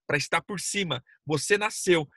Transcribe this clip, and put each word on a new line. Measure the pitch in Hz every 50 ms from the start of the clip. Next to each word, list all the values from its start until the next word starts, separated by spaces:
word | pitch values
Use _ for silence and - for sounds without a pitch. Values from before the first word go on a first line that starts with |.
| _
para | - 143 147
estar | 135 - - 165
por | - - 208 170
cima, | - - - 202 196 165 139 123 - _ _ _ _
você | - 156 147 - - 208 202
nasceu | 208 214 - - - 190 175 165 151 139 _